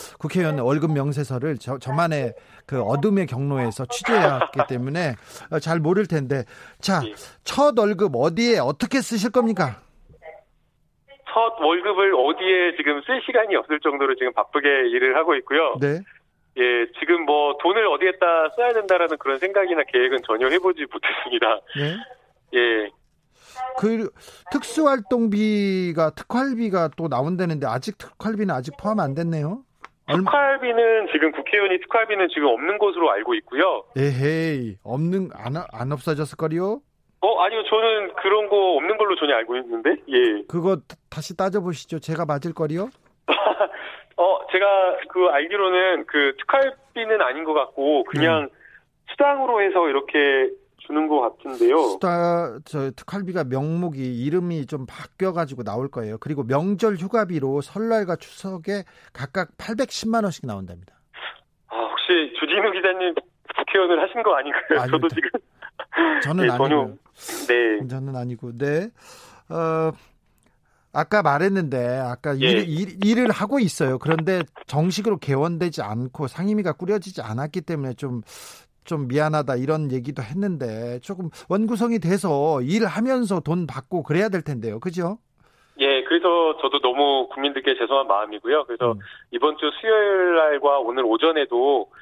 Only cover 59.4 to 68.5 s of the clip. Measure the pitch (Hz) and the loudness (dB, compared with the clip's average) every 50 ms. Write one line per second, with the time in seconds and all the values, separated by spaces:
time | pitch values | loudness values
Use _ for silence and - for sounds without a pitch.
59.4 | 175 - _ - - - 226 214 262 - - - - 226 226 226 214 190 156 - | -6 -6 _ -12 -10 -6 -2 -2 -2 -4 -4 -6 -4 -2 0 0 0 0 -2 -6
60.4 | - 127 104 98 95 90 90 87 87 - _ _ _ _ - - - - - - | -8 -8 -8 -8 -8 -10 -14 -16 -20 -20 _ _ _ _ -20 -16 -16 -16 -16 -18
61.4 | _ _ _ _ _ - 117 117 113 113 - - - - 180 165 156 135 - - | _ _ _ _ _ -10 -8 -6 -6 -4 -4 -2 0 2 2 2 2 0 -4 -6
62.4 | 156 147 170 208 202 214 190 185 180 190 185 185 185 175 160 - - _ _ _ | -4 -2 0 0 0 0 0 0 0 0 0 0 -2 -2 -2 -4 -6 _ _ _
63.4 | _ - - - - - - 196 185 175 175 156 170 196 - 240 220 214 170 139 | _ -8 -6 -4 -2 0 2 2 4 4 4 2 2 0 -2 0 0 2 2 2
64.4 | 135 147 - - - - - 143 123 127 143 143 139 170 - 170 - - - 240 | 0 -2 -4 -4 0 0 0 2 2 0 0 0 0 0 0 -2 -4 -2 -4 -6
65.4 | - _ _ _ - - - - - - - - 330 320 311 - - 139 160 185 | -8 _ _ _ -20 -18 -16 -16 -14 -6 -2 0 0 2 0 0 -2 -2 0 2
66.4 | - 123 123 123 139 135 151 147 131 110 104 - _ _ _ - - - - - | 2 2 2 2 2 2 2 2 0 -2 -6 -14 _ _ _ -16 -12 -10 -10 -6
67.4 | - - 120 120 117 113 107 104 117 123 127 135 131 139 135 127 123 123 123 110 | 0 2 2 4 4 4 2 0 -2 -4 -6 -8 -8 -8 -8 -6 -6 -8 -8 -10
68.4 | - 120 | -12 -12